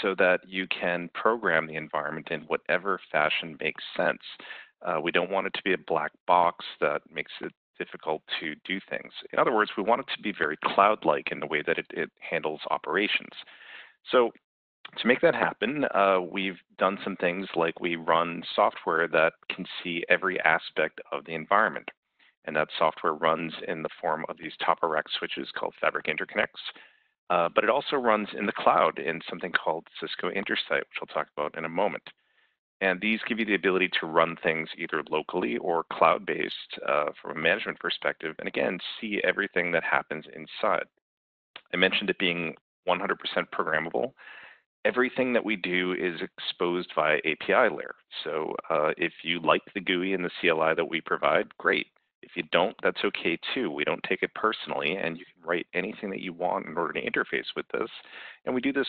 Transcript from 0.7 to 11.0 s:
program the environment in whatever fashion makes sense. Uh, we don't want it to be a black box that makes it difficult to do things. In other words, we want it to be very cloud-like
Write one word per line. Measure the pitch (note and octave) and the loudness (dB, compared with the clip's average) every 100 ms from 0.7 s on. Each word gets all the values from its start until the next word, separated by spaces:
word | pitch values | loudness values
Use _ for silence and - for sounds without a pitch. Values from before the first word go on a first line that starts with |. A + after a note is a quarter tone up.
| - F2+ F2 F2 - | -2 0 0 -4 2
program | A2 A#2 G2 D#2+ D#2+ | 2 4 2 2 0
the | D#2 | -8
environment | D#2 D#2 D2 D#2 D2 | -4 -4 -4 -6 -6
in | D#2 | -6
whatever | D#2 D#2+ - F2 G2 F2+ - | -2 -4 0 0 0 -4 0
fashion | D#2 D2+ - E2 D2 | 2 2 0 -4 -4
makes | D#2 - - - | -6 -6 -10 0
sense. | D#2+ - - - - - - _ F2+ | 0 0 -8 -18 -16 -16 -18 _ -4
Uh, | D#2+ | -2
we | E2+ | 0
don't | F2 F2 | 0 2
want | G2 F#2+ | -2 -2
it | |
to | - | -2
be | G2 | 0
a | F2 - | 0 0
black | D#2+ D#2 _ - | -2 -2 _ 4
box | F2+ E2+ - - - | 6 6 0 -12 -2
that | D2+ D2 - | 0 0 -6
makes | D#2 C#2+ - | -10 -10 -10
it | - _ _ - | -12 _ _ -12
difficult | - - D#2+ D#2 - - | -12 -8 -6 -6 -6 -8
to | D#2+ D2 - | -6 -10 -6
do | F#2+ - | -6 -6
things. | - - - - | -10 -10 -16 -4
In | - | 0
other | D3+ | 2
words, | A2 G#2 - | 2 2 0
we | |
want | G2 B2 | 0 0
it | - - | 0 -6
to | |
be | G2+ F2+ | -6 -2
very | D2+ D#2 | -2 0
cloud-like | - - G2+ G#2 | 0 6 6 6